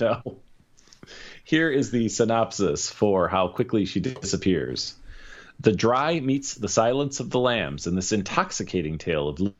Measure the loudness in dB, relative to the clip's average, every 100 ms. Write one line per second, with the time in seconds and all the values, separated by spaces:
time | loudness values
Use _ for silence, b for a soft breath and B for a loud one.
0 | 0 0 -6 -14 -18 -20 _ -20 B B
1 | B B B B 0 2 4 2 2 0
2 | 0 2 2 2 0 0 0 0 -4 0
3 | 2 4 2 2 0 -2 0 0 0 -2
4 | -4 -6 -4 -2 0 0 0 -6 -8 -12
5 | B B B B B 0 2 4 4 4
6 | 2 0 0 0 -2 -6 0 2 2 2
7 | -2 -4 -2 0 2 2 -2 -4 -2 -2
8 | 0 -2 0 0 0 -4 -4 -2 -2 -4
9 | -2 -2 -2 0 -2